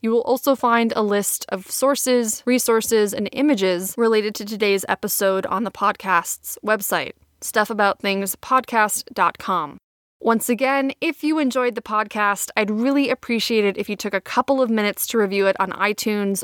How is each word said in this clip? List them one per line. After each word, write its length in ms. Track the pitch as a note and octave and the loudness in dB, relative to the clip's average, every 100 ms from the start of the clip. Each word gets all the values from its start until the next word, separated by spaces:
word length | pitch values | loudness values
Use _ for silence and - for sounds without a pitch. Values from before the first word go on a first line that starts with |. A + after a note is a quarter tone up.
You 80 | A3+ | 2
will 120 | A#3 | 0
also 320 | - B3+ - | 2 0 2
find 380 | C4 B3 A#3 A#3 | 2 4 4 2
a 80 | - | 0
list 440 | G#3 G3+ G3+ - - | 0 0 0 -4 -6
of 220 | F#3+ F3+ | -8 -6
sources, 720 | - C4 C#4 - B3 A3+ - | -2 0 0 2 2 2 -2
resources, 720 | - B3+ - A3+ A3 A3+ G#3 | 0 0 4 0 2 2 2
and 140 | G3+ G#3 | 0 -6
images 600 | - D4 B3+ F#3+ F3+ F#3 - | 0 2 4 2 0 -2 0
related 380 | A#3 A3 G#3+ | 2 2 0
to 100 | G#3+ | -6
today's 400 | G#3 G#3+ G#3+ G3 - | -8 -2 2 2 0
episode 580 | G3 G#3 - G3 F#3+ F#3+ | -4 -2 0 0 0 -2
on 180 | F#3 | -4
the 60 | G#3+ | -4
podcast's 880 | - G3+ G3+ G3 F3+ E3 - - - G#3 | -2 -2 -2 0 0 0 -10 -12 -10 -2
website, 460 | G#3+ G3+ F3+ C3+ - _ _ | -2 0 -2 -4 -12 _ _
stuff 300 | - A3+ G#3 | -4 -2 -2
about 300 | G#3+ G3+ - | 2 0 2
things 360 | G3+ G3 G3 - | -2 -2 -4 -8
podcast 680 | - C4 B3+ A#3 G#3+ - - | 0 0 2 2 2 0 -8
dot 240 | - F3 - | 0 0 0
com. 400 | - F#3 D3+ C3 _ _ _ _ | -4 -4 -4 -12 _ _ _ _
Once 280 | - A3+ - | 0 2 2
again, 440 | A#3 C4 C#4 C4+ - | 0 2 0 0 -2
if 240 | D#4+ D#4 | -4 -2
you 140 | D4+ D#4 | 0 2
enjoyed 360 | C#4+ B3+ B3 | 2 2 0
the 80 | A3+ | -2
podcast, 680 | - G#3+ G#3+ A3 G#3 G3 - - | -4 -2 -2 0 0 0 -4 -2
I'd 140 | G#3 | 0
really 400 | G#3+ B3 C#4 C#4 | 0 2 2 2
appreciate 540 | B3+ - A#3 - A3+ | -2 -2 -2 2 2
it 140 | G3+ F#3+ | 2 -2
if 100 | G3+ | -6
you 80 | G#3 | -6
took 180 | G#3 | -4
a 60 | G3 | -4
couple 400 | - - B3+ C#4 | -2 -2 0 2
of 100 | B3+ | 2
minutes 360 | A3 G#3 G3+ - | 2 0 -2 -2
to 100 | A3+ | 0
review 280 | G3+ G3 G3 | 0 2 2
it 100 | F#3+ | 2
on 120 | F#3+ | -2
iTunes 720 | - G3 G#3 - G#3 G3+ G3 | 0 -2 -2 -2 0 0 -2